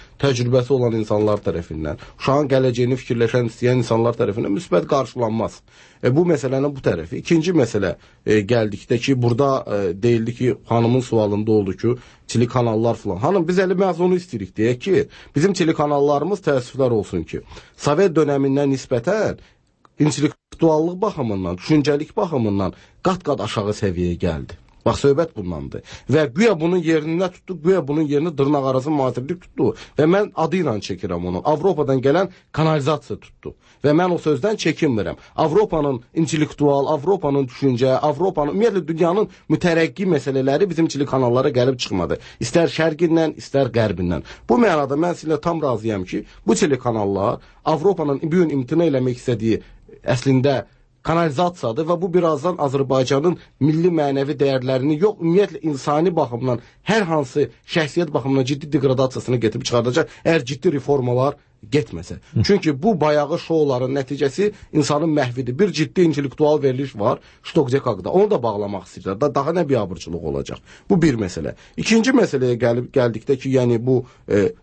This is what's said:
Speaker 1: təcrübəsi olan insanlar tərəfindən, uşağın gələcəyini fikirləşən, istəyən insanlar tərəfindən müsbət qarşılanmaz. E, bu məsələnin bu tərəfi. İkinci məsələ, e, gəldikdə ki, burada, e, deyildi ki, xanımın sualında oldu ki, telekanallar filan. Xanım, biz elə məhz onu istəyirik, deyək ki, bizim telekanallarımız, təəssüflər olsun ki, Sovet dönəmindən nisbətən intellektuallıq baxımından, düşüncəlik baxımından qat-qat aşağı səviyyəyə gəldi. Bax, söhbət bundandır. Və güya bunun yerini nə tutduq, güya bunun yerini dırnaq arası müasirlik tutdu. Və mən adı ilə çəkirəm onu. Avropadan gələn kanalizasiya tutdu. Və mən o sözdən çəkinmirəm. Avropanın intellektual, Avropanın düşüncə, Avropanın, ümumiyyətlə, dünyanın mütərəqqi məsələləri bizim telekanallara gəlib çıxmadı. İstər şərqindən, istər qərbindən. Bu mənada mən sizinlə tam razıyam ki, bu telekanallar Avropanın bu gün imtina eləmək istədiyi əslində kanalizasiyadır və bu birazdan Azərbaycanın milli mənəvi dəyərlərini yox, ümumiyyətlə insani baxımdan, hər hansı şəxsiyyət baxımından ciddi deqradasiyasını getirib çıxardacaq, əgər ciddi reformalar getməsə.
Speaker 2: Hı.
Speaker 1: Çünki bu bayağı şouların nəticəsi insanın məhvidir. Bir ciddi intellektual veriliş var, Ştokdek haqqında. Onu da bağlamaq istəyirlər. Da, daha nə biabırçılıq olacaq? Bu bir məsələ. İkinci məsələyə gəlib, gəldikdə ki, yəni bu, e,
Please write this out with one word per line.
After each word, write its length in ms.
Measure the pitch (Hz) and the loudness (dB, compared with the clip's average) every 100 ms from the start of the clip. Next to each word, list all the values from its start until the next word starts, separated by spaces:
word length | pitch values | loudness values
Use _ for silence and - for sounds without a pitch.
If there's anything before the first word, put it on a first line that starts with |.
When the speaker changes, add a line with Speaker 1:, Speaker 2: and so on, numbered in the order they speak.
| - - | -20 -2
Speaker 1:
təcrübəsi 500 | 139 120 120 127 123 | -2 0 2 0 2
olan 220 | 135 123 113 | 0 2 -2
insanlar 440 | 107 104 107 104 | 0 0 2 0
tərəfindən, 560 | - 82 87 78 78 - - - | -2 -6 -6 -8 -6 -8 -12 -6
uşağın 300 | - 139 143 | 0 0 2
gələcəyini 480 | 131 131 123 123 131 | 2 2 0 0 -2
fikirləşən, 520 | - 117 117 127 120 | -2 0 0 0 -2
istəyən 300 | - 120 127 | -2 0 2
insanlar 340 | 120 113 117 117 | 2 2 2 0
tərəfindən 380 | 107 104 - 196 | -2 -2 -4 -4
müsbət 320 | 180 175 165 | 0 -2 2
qarşılanmaz. 680 | 143 127 127 113 110 101 - _ - - - | -2 -2 -4 -2 -2 -4 -8 _ -20 -20 -4
E, 60 | 123 | 0
bu 140 | 135 175 | 2 2
məsələnin 480 | 147 127 135 143 | 2 0 -2 -2
bu 80 | 135 | -2
tərəfi. 380 | 135 90 82 123 | -2 -2 -6 -8
İkinci 320 | - 170 156 | 0 2 4
məsələ, 400 | 165 127 104 92 - - _ - | 2 2 0 -2 -4 -14 _ 0
e, 140 | 107 98 | 0 2
gəldikdə 500 | 120 110 98 - 120 | 0 0 -4 -2 -2
ki, 200 | 131 131 | 0 2
burada, 280 | 120 117 139 131 | 2 2 2 0
e, 200 | - 101 95 | -2 -2 -2
deyildi 420 | 95 120 117 113 120 | 0 2 2 0 -2
ki, 180 | 127 - - | -2 -2 -2
xanımın 360 | 117 117 127 123 | 2 2 2 0
sualında 460 | 113 104 101 110 | 0 0 0 2
oldu 240 | 107 95 90 | 2 2 -2
ki, 180 | 113 123 - - - | -2 -4 -8 -20 -4
telekanallar 680 | 113 123 131 120 110 117 107 | 0 0 0 0 0 0 -2
filan. 260 | 104 90 | -4 -2
Xanım, 260 | 139 190 165 | 0 0 0
biz 120 | 185 | 0
elə 180 | 185 185 | 0 0
məhz 240 | 196 165 | 0 0
onu 160 | 180 180 | 0 0
istəyirik, 380 | 180 117 95 - | -2 -10 -8 -2
deyək 220 | 110 123 | 0 0
ki, 260 | - 156 - - - 143 | 0 0 0 -8 -6 0
bizim 180 | 185 | 0
telekanallarımız, 880 | 185 165 160 147 143 143 143 156 202 - | 2 0 2 0 2 2 2 0 -2 0
təəssüflər 480 | 135 123 127 131 113 | -2 -2 -2 0 0
olsun 300 | 92 90 80 | -2 -6 -6
ki, 160 | 69 - - - - | -10 -12 -20 -20 -6
Sovet 380 | - 151 196 160 | 0 2 2 2
dönəmindən 580 | 147 139 139 135 143 | 2 2 0 2 0
nisbətən 720 | 135 - 127 - 214 170 - - _ _ _ _ - | -2 -2 -4 -2 -2 -2 -4 -14 _ _ _ _ 0
intellektuallıq 1000 | 151 139 143 - _ - 165 156 165 185 | 0 2 -2 -4 _ 0 2 2 0 -2
baxımından, 600 | 214 160 117 98 90 87 | -4 -2 -4 -4 -4 -6
düşüncəlik 560 | - 156 139 147 151 - | 0 2 2 0 -2 -4
baxımından 560 | 190 143 110 101 92 - - _ | -2 0 0 0 -2 -6 -20 _
qat-qat 400 | 180 185 - 110 107 | -2 -2 -2 -4 -2
aşağı 320 | 120 101 104 | -4 -4 -2
səviyyəyə 360 | 101 87 90 85 90 | -2 -2 -2 -2 -2
gəldi. 360 | 78 65 - - _ 113 | -4 -8 -16 -20 _ -2
Bax, 180 | 117 | 2
söhbət 320 | 143 139 160 - | 2 2 0 -4
bundandır. 480 | 90 80 69 - - - - | -8 -8 -8 -12 -16 -14 -2
Və 160 | 147 147 | 0 0
güya 220 | 123 233 175 | 2 2 2
bunun 240 | 165 185 | 0 0
yerini 380 | 156 160 156 165 | 0 0 0 -2
nə 100 | 185 | -4
tutduq, 300 | - - 175 | -6 -14 -4
güya 200 | 156 190 143 | 0 0 0
bunun 200 | 147 151 | -2 0
yerini 240 | 143 170 | 0 -2
dırnaq 320 | 139 139 147 135 | 0 0 2 2
arası 200 | 131 131 | 0 0
müasirlik 520 | 151 127 123 135 175 | 0 0 -2 -8 -10
tutdu. 320 | - - 110 - - - | -10 -2 -2 -2 -8 0
Və 100 | 156 | 2
mən 220 | 190 208 | 4 0
adı 280 | - 156 185 | -2 -2 0
ilə 100 | 147 107 | -2 -2
çəkirəm 460 | - 90 98 87 87 | -6 -8 -6 -4 -4
onu. 120 | 87 - | -2 0
Avropadan 560 | 151 180 151 135 135 | 0 0 0 0 2
gələn 300 | 131 165 196 - _ | 2 2 0 -6 _
kanalizasiya 680 | - 160 156 135 147 - 101 | -2 2 2 0 -4 -6 -14
tutdu. 320 | - _ 76 - _ _ | -14 _ -16 -18 _ _
Və 100 | 139 | 2
mən 220 | 151 180 170 | 4 4 0
o 20 | |
sözdən 400 | 160 139 202 208 | 0 0 0 -2
çəkinmirəm. 640 | 165 - 156 110 85 - - - | -2 0 0 0 -4 -8 -10 -2
Avropanın 640 | 151 175 214 160 147 135 - | 0 2 2 0 -2 -4 -6
intellektual, 760 | 165 156 156 151 - 147 139 139 156 | -4 -2 0 -2 2 2 2 0 -2
Avropanın 520 | 147 196 143 143 131 | 0 0 0 -2 -2
düşüncə, 440 | - 139 120 131 131 | -2 0 2 2 2
Avropanın, 580 | 151 139 190 156 147 180 | 0 0 -2 -2 -2 2
ümumiyyətlə, 280 | 226 196 151 | 2 0 -4
dünyanın 420 | 160 170 190 208 - - | 0 2 2 -2 -6 -4
mütərəqqi 600 | 156 180 165 165 - 196 | 0 2 2 0 0 0
məsələləri 600 | 151 135 131 131 143 196 | 0 0 0 2 2 0
bizim 200 | 160 110 | 0 0
telekanallara 640 | 139 131 135 123 123 139 | 0 -2 2 2 2 2
gəlib 240 | 127 120 127 | 2 0 0
çıxmadı. 400 | - 98 82 78 - - | -4 -2 -2 -4 -8 -10
İstər 320 | - 170 160 | 0 2 2
şərqindən, 640 | - 160 156 170 165 160 - | 2 0 2 2 2 0 -2
istər 320 | - 139 127 | -4 0 0
qərbindən. 520 | 117 110 90 87 80 - - - | 0 0 0 -2 -4 -6 -12 0
Bu 80 | 240 | 4
mənada 400 | 226 160 135 143 | 4 2 0 0
mən 200 | 175 160 | -2 -2
sizinlə 240 | 156 151 | -2 -2
tam 200 | 175 165 | -2 -2
razıyam 440 | 147 110 113 101 92 | -2 -2 -2 -4 -4
ki, 200 | - - - - | -8 -10 -10 -2
bu 80 | 220 | 2
telekanallar 840 | 175 127 123 113 101 98 104 - - _ - | 2 0 -2 -2 0 0 -2 -4 -10 _ -2
Avropanın 560 | 156 180 180 147 135 | 0 0 0 -2 -2
bu 60 | 165 | 0
gün 200 | 175 165 | 2 2
imtina 400 | 139 127 156 170 | 0 -2 2 2
eləmək 320 | 135 127 120 | 2 -2 -4
istədiyi 400 | - 113 110 95 - - - - | -4 -2 0 -2 -4 -20 -20 -10
əslində 600 | - 123 135 131 135 127 - _ _ _ | -2 0 2 2 2 0 -4 _ _ _
kanalizasiyadır 840 | - 165 170 135 175 175 120 120 160 | -2 0 0 0 -2 -2 -4 -2 -2
və 80 | 175 | -2
bu 80 | 180 | 0
birazdan 440 | 175 170 147 165 160 | 2 2 0 -2 -2
Azərbaycanın 760 | 139 135 135 131 127 139 165 160 - - | -2 0 0 2 2 2 0 -2 -8 -2
milli 320 | 139 156 175 | 0 2 2
mənəvi 440 | 165 143 139 135 139 | 2 0 0 -2 0
dəyərlərini 580 | 143 135 123 131 139 151 | 0 0 0 0 0 2
yox, 200 | 208 208 | 0 0
ümumiyyətlə 400 | 165 180 196 160 156 | 2 2 2 -2 -4
insani 480 | 139 156 147 180 165 | -4 0 2 2 0
baxımdan, 460 | 127 117 127 117 - _ | -2 -2 -2 -4 -6 _
hər 240 | - 220 175 | -2 0 0
hansı 380 | 160 135 147 123 - - | -2 -2 -2 -2 -4 -4
şəxsiyyət 460 | 170 151 170 170 | -2 -2 -2 -2
baxımından 360 | 147 131 135 127 | -2 0 0 0
ciddi 180 | 139 151 | -4 -2
deqradasiyasını 640 | 143 135 127 131 123 117 123 | 0 2 2 0 -2 -4 0
getirib 240 | 113 127 127 | 0 -2 -2
çıxardacaq, 420 | 120 120 139 151 - - | 0 0 0 -2 -2 0
əgər 200 | 165 123 | 0 -2
ciddi 220 | 139 180 143 | -2 -2 -2
reformalar 640 | 131 143 123 123 135 - _ _ 107 | 0 0 2 0 0 -2 _ _ -2
getməsə. 460 | 139 - 82 87 - - | -2 -2 -8 -12 -14 -6
Speaker 2:
Hı. 100 | 123 | 0
Speaker 1:
Çünki 300 | 110 196 156 135 | 2 4 2 0
bu 120 | 190 185 | 0 2
bayağı 360 | 151 151 143 131 | 2 2 0 -4
şouların 540 | - 165 143 123 127 139 | -2 0 2 0 -2 -4
nəticəsi 560 | 135 139 143 - 208 - - | -4 -2 -2 0 -2 -4 -4
insanın 400 | 156 135 151 170 | -2 0 0 0
məhvidir. 440 | 147 123 120 123 131 | 0 -2 -4 -6 0
Bir 120 | 202 | 0
ciddi 300 | 147 147 185 | 0 -2 2
intellektual 600 | 170 147 139 - 151 151 | 2 2 -4 0 2 2
veriliş 320 | 135 127 139 110 | 0 -2 -6 -2
var, 240 | 107 147 - _ | -2 -2 -8 _
Ştokdek 420 | - 165 127 131 127 | -4 0 2 0 0
haqqında. 240 | 98 92 | -4 0
Onu 220 | 185 208 | 2 2
da 100 | 180 | 2
bağlamaq 440 | 113 104 101 101 - | -2 -4 -6 -8 -12
istəyirlər. 300 | - 92 98 | -12 -6 -2
Da, 140 | 147 139 | 0 0
daha 180 | 139 | -2
nə 140 | 175 151 | -2 0
biabırçılıq 560 | 127 95 87 - 82 82 | 0 -2 -8 -10 -8 -6
olacaq? 320 | 69 67 - - - - | -6 -6 -12 -16 -12 0
Bu 120 | 190 | 2
bir 200 | 156 117 | 4 2
məsələ. 320 | 92 - 71 - - - | -4 -6 -10 -10 -16 -6
İkinci 340 | - 226 240 262 | 2 2 4 4
məsələyə 400 | 190 139 127 120 | 2 0 0 2
gəlib, 320 | 120 120 123 | 0 0 0
gəldikdə 440 | 135 120 110 - 139 | 0 0 -2 -2 -2
ki, 160 | 135 131 | 2 2
yəni 200 | 123 117 123 | 2 2 2
bu, 160 | 127 123 - - | 0 0 -12 -2
e, 220 | 104 92 - | 2 2 -2